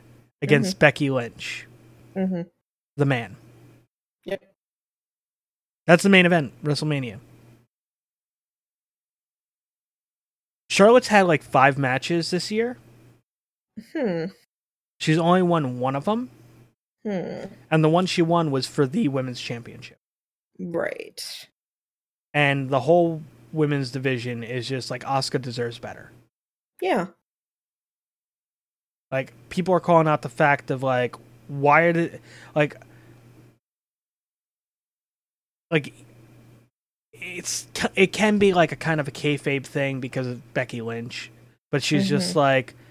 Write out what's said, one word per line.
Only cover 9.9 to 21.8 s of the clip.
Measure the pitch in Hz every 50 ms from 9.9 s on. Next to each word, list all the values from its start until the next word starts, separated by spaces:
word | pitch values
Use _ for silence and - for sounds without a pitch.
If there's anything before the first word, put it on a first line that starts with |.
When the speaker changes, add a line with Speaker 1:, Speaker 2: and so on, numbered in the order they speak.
| _ _ _ _ _ _ _ _ _ _ _ _ _ _ _ -
Speaker 1:
Charlotte's | - - 196 220 240 254 -
had, | - 214 202 190
like, | 175 156 147 -
five | - - 135 131 143 131
matches | 139 139 123 127 131 - - 175 170 160 -
this | 185 175 - -
year. | 214 220 233 247 247 - - - - _ _ _ _ _ _ _ _ _ _ _ _ _ _ _ _ 208 - - -
Speaker 2:
Hmm. | 320 254 202 170 165 160 190 - _ _ _ _ _ _ _ _ _ _ _ _ -
Speaker 1:
She's | - 156 156
only | 175 165 170 180 185 180
won | 175 170 160 143 127 123 123
one | 123 131 139
of | 139 139
them. | 202 220 240 254 247 - - - - - - - _ _ _ _ _ _ _ -
Speaker 2:
Hmm. | 214 196 175 - - - - - 196 - - - -
Speaker 1:
And | 160 160 156
the | 156
one | 160 180 185
she | 175 - 185
won | 165 160 175 170 165 151
was | 135 131 127
for | - - 151 143
the | 127 147 240 214
women's | 139 135 135 127 127 123 -
championship. | - - 120 117 120 107 - 120 - - - _ _ _ _ _ _ _ _ _ _ _ _ -
Speaker 2:
Right. | 185 175 170 160 - - - - - - - - - - - - - - _ _ _ _ _ _